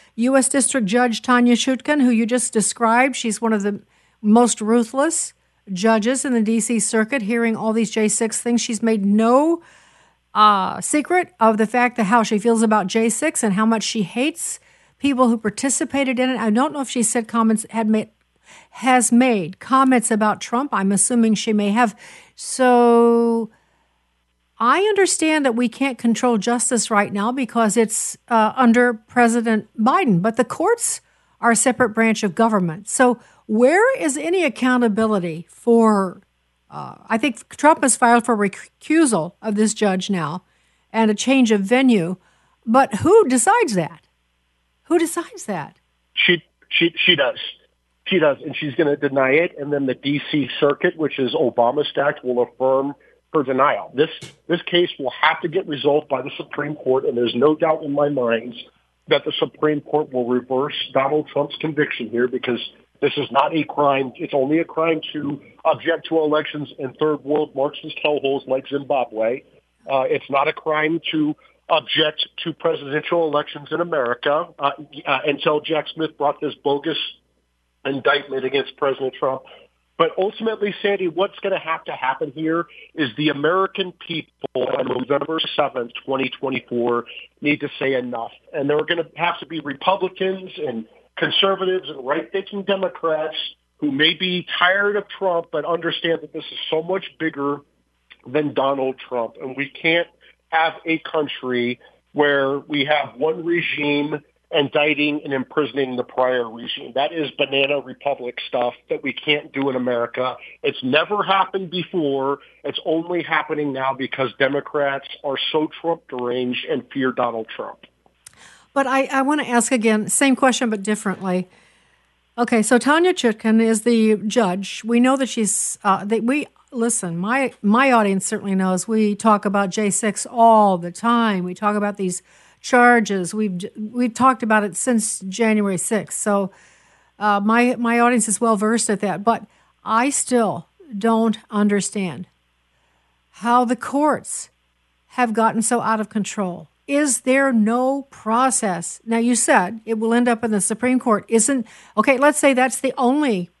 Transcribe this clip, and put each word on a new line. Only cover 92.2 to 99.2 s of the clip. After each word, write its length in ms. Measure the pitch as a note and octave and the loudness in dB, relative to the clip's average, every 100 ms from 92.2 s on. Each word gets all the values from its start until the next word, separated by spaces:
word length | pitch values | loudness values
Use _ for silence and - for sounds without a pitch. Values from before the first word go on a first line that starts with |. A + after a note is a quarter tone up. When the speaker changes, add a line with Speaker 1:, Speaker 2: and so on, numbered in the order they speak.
| D#3 G3 G3 G3+ | -4 -8 -8 -8
Speaker 2:
Democrats 720 | G3 F#3+ F3+ - E3 D#3 D#3 - - - _ _ | -4 -2 -2 -4 -4 -2 -4 -8 -12 -14 _ _
who 140 | D3+ | -4
may 220 | C3+ D#3+ | 0 0
be 320 | E3 F#3 F3+ - - | 0 -4 -4 -6 0
tired 380 | F3 G3 G3+ G#3 | 0 2 0 -2
of 100 | G3 | -6
Trump 400 | - F#3+ E3+ E3 | -6 -2 -2 -4
but 100 | D#3 | -6
understand 560 | D3+ E3+ E3 - E3 D#3+ | -4 -4 -4 -6 -4 -4
that 120 | D3+ | -6
this 120 | D#3 - | -14 -14
is 60 | - - | -12 -6
so 140 | D#3+ | -4
much 220 | E3+ F#3+ - - | -2 -6 -8 -8
bigger 420 | D#3+ C#3+ C#3 C#3+ - _ _ _ _ - B2+ | -6 -4 -4 -6 -10 _ _ _ _ -20 -6
than 260 | D3 D3 | -4 -2
Donald 440 | C3 C3+ C#3 C3 C3 - | -2 -2 0 -4 -6 -8
Trump. 280 | B2 | -6